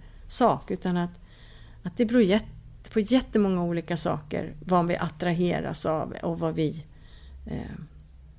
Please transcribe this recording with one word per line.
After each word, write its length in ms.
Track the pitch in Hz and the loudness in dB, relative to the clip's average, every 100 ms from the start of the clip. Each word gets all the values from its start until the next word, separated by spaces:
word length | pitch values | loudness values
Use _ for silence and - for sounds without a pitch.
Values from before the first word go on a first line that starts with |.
| - - - | -12 -18 -8
sak, 440 | - 233 139 - | 2 4 2 -2
utan 260 | 185 185 175 | -4 0 0
att, 220 | 175 - - - - - - - | -2 -6 -20 -20 -20 -20 -20 -12
att 140 | 180 - | -8 -2
det 80 | 220 | 2
beror 160 | 247 | 6
jätt-, 680 | 185 214 - - - - - | 6 4 0 -16 -18 -18 -4
på 60 | 226 | -2
jättemånga 640 | 208 254 - 220 196 185 | 4 2 4 2 4 2
olika 340 | 170 170 165 170 | 0 -2 -2 -2
saker, 560 | 170 151 - - 160 - - | -2 -2 -4 -6 -6 -8 2
vad 220 | 180 170 | 2 4
vi 100 | 170 | 0
attraheras 880 | 160 - 175 170 175 156 147 156 - | -2 -2 -2 2 2 0 -2 -4 -2
av 300 | 156 - - | -2 -4 -6
och 160 | 170 170 | -4 -2
vad 160 | 165 160 | -2 0
vi, 300 | 151 156 - - - - - - - | 0 -2 -12 -20 -20 -20 -18 -16 -10
eh, 140 | - - - - - - - - | -10 -10 -12 -14 -20 -20 -20 -20